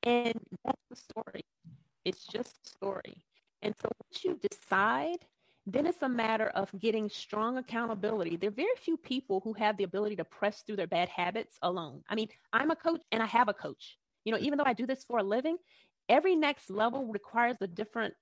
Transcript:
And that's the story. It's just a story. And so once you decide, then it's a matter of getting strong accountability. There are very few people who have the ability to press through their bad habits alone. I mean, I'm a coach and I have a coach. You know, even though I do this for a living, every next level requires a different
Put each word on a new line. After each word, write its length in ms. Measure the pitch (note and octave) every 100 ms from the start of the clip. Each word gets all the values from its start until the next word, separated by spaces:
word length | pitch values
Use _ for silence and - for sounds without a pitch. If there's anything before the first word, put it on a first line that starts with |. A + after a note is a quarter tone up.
And 360 | - A#3+ A#3+ A#3 - -
that's 180 | - - _
the 60 | B3
story. 480 | - - - - - _ E3 - _ _
It's 220 | - F#3 -
just 320 | G#3+ A#3+ - -
a 20 |
story. 560 | - G3 - - - _ _ _ _
And 120 | G#3 G#3+
so 80 | - -
once 200 | - -
you 140 | F#4 - -
decide, 680 | - - F#3+ G#3 B3+ D4+ F4 _ _ _ _ -
then 200 | G#3+ D#4
it's 160 | E4+
a 60 | C4+
matter 400 | A#3+ A3+ A3 A3
of 220 | - G3 G3
getting 300 | A3 A3 G#3+
strong 480 | - - G#3+ A3+ B3+
accountability. 800 | B3+ A#3 A#3 G#3+ G#3 A3 E3+ E3+
There 120 | G3
are 40 |
very 220 | G#3 F#4 B4
few 220 | - E4
people 420 | - C4 - F#3+
who 120 | A3
have 240 | G#3 G#3+ G3+
the 60 |
ability 320 | F#3+ F#3+ G#3 G#3
to 80 |
press 360 | D#3+ - G3+ G#3
through 140 | - G#3
their 100 | E3+
bad 220 | E3+ F3+
habits 500 | - F3 G#3+ A3 -
alone. 400 | F3 F3+ D#3+ C#3 -
I 60 |
mean, 140 | G#3+ G#3+ - _
I'm 180 | A3 D4
a 60 | D#4+
coach 240 | E4+ E4 -
and 100 | A3+
I 40 | A3
have 220 | A3+ A#3+
a 60 |
coach. 440 | G3+ D#3 - - - _ _
You 80 | -
know, 60 | A3
even 200 | A#3+ C#4+
though 80 | C#4
I 80 |
do 120 | A3+ A#3+
this 180 | C4
for 140 | - A#3
a 40 |
living, 340 | G3 A3 C#4 E4+ _ _ _ _ _
every 260 | B3 F4 F4
next 320 | D4+ C#4+ -
level 380 | G3 A3+ B3 B3
requires 500 | G#3 - A#3 A#3+ B3
a 40 | G3
different 460 | E3+ G#3+ A#3 G#3+ -